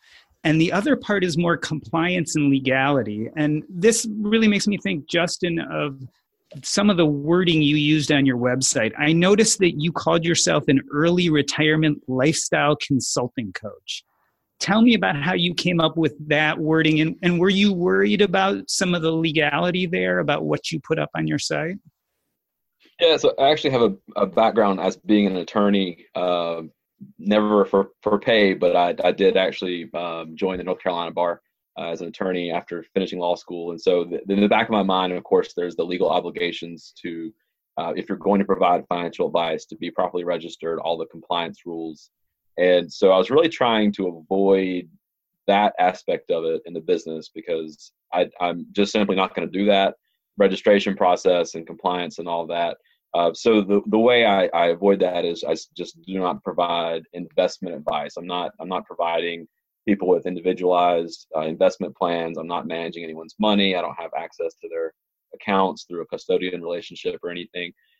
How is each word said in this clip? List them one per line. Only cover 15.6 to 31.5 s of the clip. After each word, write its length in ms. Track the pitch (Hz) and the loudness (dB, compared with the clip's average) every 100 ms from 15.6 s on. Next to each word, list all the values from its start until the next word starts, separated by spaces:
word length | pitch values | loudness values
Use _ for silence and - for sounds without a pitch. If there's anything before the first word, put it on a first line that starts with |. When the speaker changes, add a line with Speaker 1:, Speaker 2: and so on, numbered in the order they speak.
| 175 170 | 0 2
Speaker 1:
up 160 | 160 165 | 2 2
with 180 | 160 151 151 | -2 -2 -2
that 300 | 147 151 170 | 0 0 0
wording, 420 | 156 160 160 156 | 0 2 4 4
and, 160 | 160 - | 2 0
and 160 | 180 175 | 0 2
were 120 | 185 | 2
you 220 | 190 208 | 4 2
worried 500 | 185 180 190 202 208 | 2 0 2 2 2
about 480 | 202 190 190 202 - | 2 2 0 -2 -4
some 240 | - 185 | -2 -2
of 80 | 175 | 0
the 100 | 160 | 0
legality 760 | 165 165 151 147 147 175 175 180 | 0 0 0 2 2 0 -2 -2
there, 320 | 185 185 180 | -2 0 0
about 260 | 151 147 | 0 -2
what 280 | 156 147 - | -2 -4 -4
you 80 | 160 | -8
put 180 | - 160 | -4 -4
up 120 | 147 | -4
on 140 | - - | -4 -4
your 100 | 151 | -4
site? 380 | - - 156 202 - _ _ _ _ _ _ _ _ _ _ - | -4 -4 -6 -8 -16 _ _ _ _ _ _ _ _ _ _ 0
Speaker 2:
Yeah, 200 | 170 147 | 2 4
so 160 | 139 - | 2 2
I 120 | 135 | 2
actually 220 | 151 151 | 2 2
have 100 | 131 | 2
a, 120 | 113 98 - - | 2 0 -8 -4
a 80 | |
background 560 | 98 113 110 101 104 95 | -2 2 2 4 2 2
as 160 | 92 95 | -2 -2
being 300 | 90 107 101 | 2 4 4
an 100 | 95 | 0
attorney, 720 | 85 107 101 101 95 85 - | -2 0 2 2 0 -6 -10
uh, 480 | - 90 87 85 85 80 - _ _ - - | -4 0 0 -2 -4 -10 -18 _ _ -20 -8
never 480 | 101 107 107 107 98 | 0 2 4 4 4
for, 240 | 98 98 _ | 2 0 _
for 180 | - 104 | -2 0
pay, 360 | 113 113 101 | 2 4 4
but 200 | 90 90 | 2 2
I, 200 | 90 87 80 | 2 2 2
I 80 | 87 | 0
did 240 | 85 95 92 | 4 4 4
actually, 540 | 95 - 92 87 80 | 2 -2 -6 -6 -8
um, 420 | 82 87 82 80 | -8 -8 -8 -12
join 220 | 80 95 92 | -6 -4 -4
the 80 | |
North 140 | 87 90 | -6 -6
Carolina 320 | 95 85 85 | -4 -4 -4
Bar, 320 | 85 87 85 _ | -2 -2 -4 _